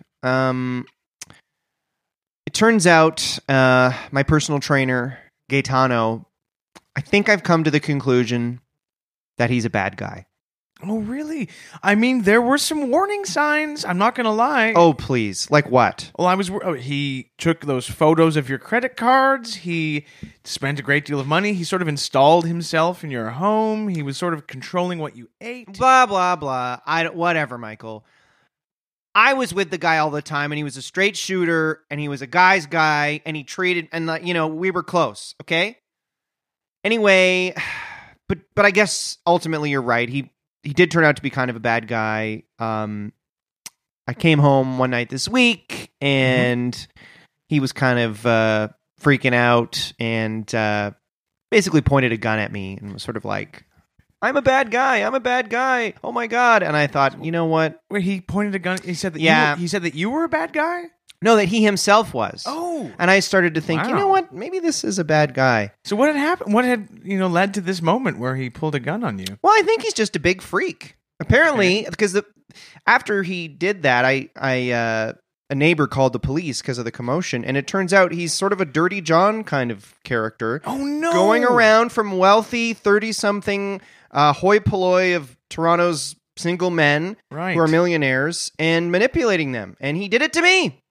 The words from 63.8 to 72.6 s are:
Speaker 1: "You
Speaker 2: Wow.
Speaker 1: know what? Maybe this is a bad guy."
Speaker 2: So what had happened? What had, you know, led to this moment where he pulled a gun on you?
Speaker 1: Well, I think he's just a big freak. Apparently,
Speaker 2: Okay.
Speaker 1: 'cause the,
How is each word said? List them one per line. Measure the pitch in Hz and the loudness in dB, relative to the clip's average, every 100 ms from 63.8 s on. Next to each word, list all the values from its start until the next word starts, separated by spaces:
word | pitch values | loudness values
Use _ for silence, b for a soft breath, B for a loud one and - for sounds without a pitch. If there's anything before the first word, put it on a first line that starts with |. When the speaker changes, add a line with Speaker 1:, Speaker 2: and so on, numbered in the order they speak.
| 214 | 0
Speaker 1:
"You | |
Speaker 2:
Wow. | - | 0
Speaker 1:
know | 403 | 2
what? | 381 370 | 2 0
Maybe | - 269 370 | -8 -8 -4
this | 330 - | -2 -2
is | - 190 | -4 -4
a | |
bad | 156 151 151 | 0 2 2
guy." | 131 131 117 101 - | 2 2 2 -2 -8
Speaker 2:
So | - 208 | -6 0
what | 285 | 2
had | 294 | 2
happened? | 302 359 - | 0 -2 0
What | 214 | 0
had, | 247 240 202 - | 2 -2 -4 -16
you | - 196 | -6 -2
know, | 185 | 0
led | 175 202 | 2 0
to | 202 | -2
this | 175 185 | -4 -2
moment | 165 220 247 123 | 0 0 -2 -4
where | 127 131 | -4 -4
he | 127 | -6
pulled | - 156 143 | -6 -4 -4
a | |
gun | 123 202 | -4 -4
on | 214 101 | -4 -6
you? | 95 101 | -8 -2
Speaker 1:
Well, | 359 440 | 2 4
I | |
think | 370 453 | 4 0
he's | 453 | -2
just | - 214 - | -2 -2 0
a | |
big | 170 185 | 0 -2
freak. | - 190 370 - - _ _ - | -4 -4 -4 -8 -18 _ _ -6
Apparently, | - 254 320 262 190 196 - | 2 4 4 4 2 0 -4
Speaker 2:
Okay. | 170 | -2
Speaker 1:
'cause | 208 | -2
the, | 196 - _ _ B | 0 -4 _ _ B